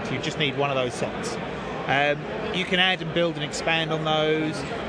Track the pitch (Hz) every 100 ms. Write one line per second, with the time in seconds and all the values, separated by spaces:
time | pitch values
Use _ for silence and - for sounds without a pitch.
0 | - 127 160 156 147 127 139 131 123 -
1 | 117 98 - - - - - - - 139
2 | 147 147 - - - 180 180 180 185 180
3 | 165 170 170 147 147 - 165 165 156 160
4 | 156 156 156 156 156 156 - -